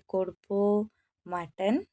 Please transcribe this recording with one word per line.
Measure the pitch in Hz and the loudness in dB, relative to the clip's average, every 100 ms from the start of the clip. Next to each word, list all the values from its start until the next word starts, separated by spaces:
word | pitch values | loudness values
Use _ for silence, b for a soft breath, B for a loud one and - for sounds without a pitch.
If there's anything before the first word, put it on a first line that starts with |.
| - | -4
করব | 190 185 - - 101 202 208 214 _ _ _ 180 | -4 -4 -8 -4 0 2 2 0 _ _ _ -10
মাটন | 175 170 - 196 285 415 | -8 -8 -4 0 0 -2